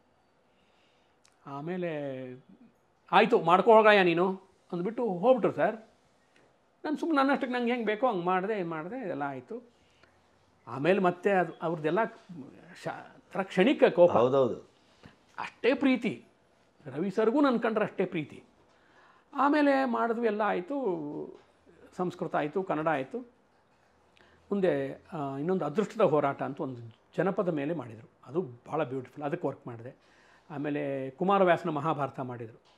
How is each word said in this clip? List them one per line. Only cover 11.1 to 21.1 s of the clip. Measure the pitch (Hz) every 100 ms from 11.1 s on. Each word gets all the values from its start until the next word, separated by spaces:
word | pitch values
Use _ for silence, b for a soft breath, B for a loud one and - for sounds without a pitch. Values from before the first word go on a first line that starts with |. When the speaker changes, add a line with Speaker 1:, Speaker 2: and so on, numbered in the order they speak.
| 175 208
Speaker 1:
ಅದು | 196 170 -
ಅವ್ರದ್ದೆಲ್ಲ | 165 165 151 180 226 - _ 165 - - - 180
ಶ-, | -
ಒಂಥರ | - - - _ 175
ಕ್ಷಣಿಕ | 190 - 202 302
ಕೋಪ. | 240 - 175
Speaker 2:
ಹೌದೌದು. | 104 123 135 127 90 - _ b b b b _ -
Speaker 1:
ಅಷ್ಟೇ | - - 226
ಪ್ರೀತಿ. | 269 269 254 226 117 - _ _ _ _ _ 139
ರವಿ | 135 196
ಸರ್ಗೂ | 202 220 262
ನನ್ | 285 233
ಕಂಡ್ರೆ | 233 220
ಅಷ್ಟೇ | 196 -
ಪ್ರೀತಿ. | 185 175 147 - - _ _ b b b b b b
ಆಮೇಲೆ | 285 277 302 285 269
ಮಾಡಿದ್ವಿ, | 262 233 226 226 233
ಎಲ್ಲ | 208
ಆಯಿತು, | 208 185 180 285 247 170 147